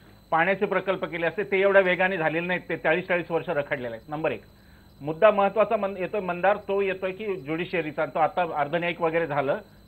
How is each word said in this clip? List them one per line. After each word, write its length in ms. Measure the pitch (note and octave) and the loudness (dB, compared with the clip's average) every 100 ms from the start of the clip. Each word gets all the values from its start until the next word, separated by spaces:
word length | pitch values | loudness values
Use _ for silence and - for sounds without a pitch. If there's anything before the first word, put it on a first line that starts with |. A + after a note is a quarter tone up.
| - - - | -20 -18 -2
पाण्याचे 340 | D#3+ F3 G3 G3 | 2 2 2 0
प्रकल्प 400 | F#3 F#3+ F3+ F3 | -2 -2 -2 -4
केले 220 | E3 E3 | -2 -2
असते, 160 | E3 | -2
ते 180 | G3 F#3+ | -2 2
एवढ्या 200 | G3 G3 | 6 6
वेगाने 360 | F#3 F3+ F#3 F#3+ | 6 4 2 2
झालेले 300 | D#3+ D#3+ F3 | 0 0 -2
नाहीत, 140 | F3+ - | -4 -4
ते 80 | E3 | -2
चाळीस 300 | E3 E3+ - | 0 0 0
चाळीस 240 | F3 E3+ | -2 0
वर्ष 180 | E3 D#3+ | -4 -2
रखडलेले 380 | D#3 C#3+ C#3+ B2 | -4 -2 -4 -6
आहेत. 220 | A2+ B2 | -10 -10
Number 220 | D3+ D#3+ | -4 -2
एक. 100 | A2+ - - - - - - | -4 -10 -20 -20 -20 -20 -12
मुद्दा 300 | C#3 D#3+ G#3+ | -8 4 6
महत्त्वाचा 460 | G3+ G3 A3 G#3 A3 | 6 2 2 2 2
मन-, 200 | G3+ G3 | -2 -4
येतोय 240 | F3+ G#3+ | -4 -4
मंदार, 360 | F#3 F3 F#3 G3+ | -4 0 2 0
तो 240 | - G3 | 0 0
येतोय 300 | G3 F#3 F#3+ | 0 -2 -4
की 240 | F#3 G#3+ F3+ | -6 -6 -6
ज्युडिशियरीचा, 720 | C#3 D#3+ F3 F3+ D3+ C#3+ D#3 | -4 -6 -4 -4 -4 -4 -4
तो 140 | E3+ | 0
आता 260 | D3+ - F3 D3 | 0 0 -2 -2
अर्धन्यायिक 460 | C#3+ E3+ E3+ E3+ | -2 -2 -2 -2
वगैरे 260 | E3 E3 E3 | 0 0 0
झालं. 300 | C#3+ C3+ G3+ - - | -2 0 -2 -6 -20